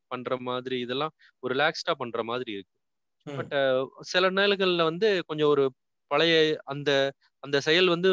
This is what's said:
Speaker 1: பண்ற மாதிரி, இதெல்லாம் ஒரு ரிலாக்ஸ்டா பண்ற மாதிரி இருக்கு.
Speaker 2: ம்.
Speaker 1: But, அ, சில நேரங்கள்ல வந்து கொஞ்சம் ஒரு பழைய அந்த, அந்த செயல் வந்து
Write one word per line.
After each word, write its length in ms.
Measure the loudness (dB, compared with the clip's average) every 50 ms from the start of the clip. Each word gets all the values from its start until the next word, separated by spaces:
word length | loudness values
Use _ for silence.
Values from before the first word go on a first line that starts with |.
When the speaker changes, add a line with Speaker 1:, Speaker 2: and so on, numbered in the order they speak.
| _ _
Speaker 1:
பண்ற 300 | -10 -8 -6 -6 -6 -6
மாதிரி, 360 | -4 -6 -6 -6 -6 -6 -6 -6
இதெல்லாம் 340 | -4 -4 -4 -4 -4 -6 -8 _ _ -20 _ _ -6
ஒரு 80 | -4
ரிலாக்ஸ்டா 420 | -2 0 0 0 0 -2 -4 -4 -4 -4
பண்ற 260 | -4 -6 -4 -4 -4
மாதிரி 280 | -4 -4 -6 -6 -6
இருக்கு. 220 | -8 -10 -12 _ _ _ _ _ _ _ _ _ _ _ _
Speaker 2:
ம். 120 | -12 -10 -10
Speaker 1:
But, 120 | -8 -4 -2
அ, 100 | 0 2 2 2 0 -2 -4 -10 -18
சில 280 | -16 -4 -2 0 0 2
நேரங்கள்ல 520 | 2 2 2 2 2 2 0 0 2 2 0
வந்து 260 | 0 0 0 0 2 2 0 -2
கொஞ்சம் 240 | -4 -2 2 4 4
ஒரு 160 | 4 4 4 0 0 _ _ _ _ _ _ _
பழைய 240 | 0 2 2 4 4 4 4 4 2 -2 -6
அந்த, 240 | -10 -10 -4 -2 0 2 2 2 0 -2 _ _ _ _ _ -8
அந்த 140 | -2 -2 0
செயல் 280 | 2 4 4 4 4 4
வந்து 200 | 2 2 4 4